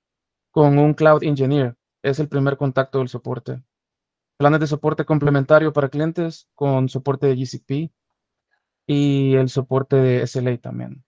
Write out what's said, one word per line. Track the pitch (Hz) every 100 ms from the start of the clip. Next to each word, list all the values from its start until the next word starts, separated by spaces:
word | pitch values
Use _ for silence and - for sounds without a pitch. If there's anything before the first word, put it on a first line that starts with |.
| _ _ _ _ _
con | 156 147 143
un | 151
Cloud | 147 156 151
Engineer. | 160 135 135 143 123 120 _ _
Es | 139 139
el | 151
primer | 139 139 139
contacto | 139 131 131 135
del | 127
soporte. | 120 127 123 131 127 - _ _ _ _ _ _ -
Planes | 143 151
de | 151
soporte | 147 151 156 147
complementario | 151 143 143 135 156 156
para | 147 135
clientes | 147 160 165 165 - _
con | - 143 131 131
soporte | 131 139 131 143
de | 127
G | 127
C | 123 -
P | 139 165 _ _ _ _ _ _ _ _ _ -
y | 143 143 139 135 131
el | 131
soporte | 139 127 131 131 135
de | 127 123
S | 123 131
L | 123
A | 120
también, | - 120 123 131